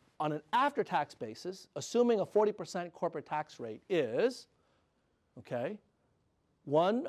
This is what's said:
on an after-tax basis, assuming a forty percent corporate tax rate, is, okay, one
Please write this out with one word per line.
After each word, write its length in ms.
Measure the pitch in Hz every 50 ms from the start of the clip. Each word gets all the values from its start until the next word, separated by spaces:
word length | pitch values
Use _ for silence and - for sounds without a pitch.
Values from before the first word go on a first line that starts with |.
| _ _ _ _
on 120 | 151 151
an 100 | 151 156 - _ -
after-tax 600 | 240 269 285 277 - - - 185 165 147 - -
basis, 540 | - 127 110 113 - - 180 190 - - _ _
assuming 460 | 147 - - - 233 247 240 233 202
a 40 | 175
forty 260 | - - 208 214 208
percent 400 | 208 - 175 - - 180 175 175 -
corporate 340 | - 185 170 165 156 139
tax 320 | - 151 151 156 - - -
rate, 220 | 120 113 110 - - -
is, 580 | 190 165 135 110 113 143 202 262 254 - - _ _ _ _ _ _ _ _ _ _ _ _ _ _ _ _ _ _
okay, 400 | 131 95 - 131 120 120 165 214 208 _ _ _ _ _ _ _ _ _ _ _ _ _ _ _ _ _
one 420 | 147 139 156 170 190 226 247 -